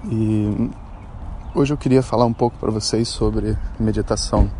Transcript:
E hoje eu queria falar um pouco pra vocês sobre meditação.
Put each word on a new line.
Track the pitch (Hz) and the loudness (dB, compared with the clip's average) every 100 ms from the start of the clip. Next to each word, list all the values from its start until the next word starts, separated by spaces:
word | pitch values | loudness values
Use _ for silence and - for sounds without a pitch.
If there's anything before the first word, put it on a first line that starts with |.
E | 214 110 110 107 104 104 120 - - - - - - - - | -2 0 2 2 0 0 -2 -6 -16 -16 -14 -12 -10 -10 -6
hoje | - 139 | 0 0
eu | 147 | 0
queria | 139 131 | 4 4
falar | 127 113 | 4 2
um | 120 | 2
pouco | 113 120 - | 4 0 0
pra | 107 | -2
vocês | 110 - 110 117 | -2 0 0 0
sobre | - 110 110 104 104 - - | 0 0 0 0 -2 -4 -2
meditação. | 110 107 101 107 - 107 101 | 0 0 0 -2 2 4 4